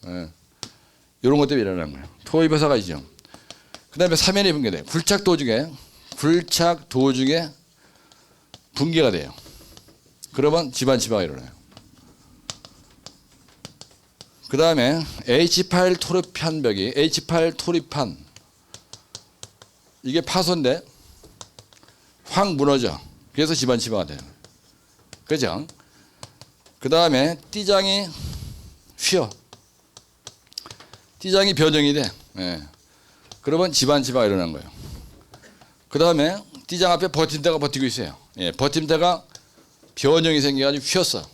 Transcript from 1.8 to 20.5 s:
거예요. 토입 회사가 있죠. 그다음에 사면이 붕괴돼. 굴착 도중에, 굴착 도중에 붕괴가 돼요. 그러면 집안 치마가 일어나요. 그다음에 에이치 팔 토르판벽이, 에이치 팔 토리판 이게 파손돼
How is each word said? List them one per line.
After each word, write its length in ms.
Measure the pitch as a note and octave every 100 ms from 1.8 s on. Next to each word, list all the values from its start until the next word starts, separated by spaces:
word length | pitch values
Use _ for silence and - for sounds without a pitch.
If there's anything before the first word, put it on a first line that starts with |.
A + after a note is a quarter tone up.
| D#2+
거예요. 140 | C#2 C#2 -
토입 280 | - D#3+ D#3+
회사가 240 | D3+ D3+ C3
있죠. 260 | F#2 D2+ C2+ _ - - _ - _ - _
그다음에 240 | D3 F3+
사면이 380 | D#3+ - G3 G3
붕괴돼. 300 | D3+ B2 E2+
굴착 420 | D2 E3 E3 G3+
도중에, 480 | G3+ E3+ C3+ A2 D#3+ - - - - -
굴착 720 | C#3+ E3+ E3 - E3+ E3+ -
도중에 580 | C3 C3+ B2+ C3 D#3+ D#3+ C#3+ _ _ _ _ _ _ _ _ _ - _
붕괴가 360 | - D3 D#3+ C#3
돼요. 220 | F2+ C#2 - - - - - _ _ _ _ -
그러면 360 | - C#3+ D#3+ D3+
집안 280 | B2 C3 B2+
치마가 240 | A2 A2
일어나요. 260 | E2+ C2+ B1+ - _ - - _ - _ _ _ _ - - _ _ _ - _ _ _ _ _ - _ - _ _ _ - _ -
그다음에 520 | C3+ E3 D#3 B2 D#3+ D#3+ - -
에이치 440 | B2+ E3+ - F3+
팔 260 | F3+ F3+ F3
토르판벽이, 960 | - F3+ E3+ - D#3+ D#3 B2+ G2 G2
에이치 320 | C3+ D#3 D#3+ -
팔 260 | E3 E3
토리판 640 | - - E3+ C#3+ D3 B2 C#2+ D2 - _ _ _ - _ - _ - _ _ - _ - _ _ _
이게 180 | B2+ D3
파손돼 640 | D#3+ F#3 E3+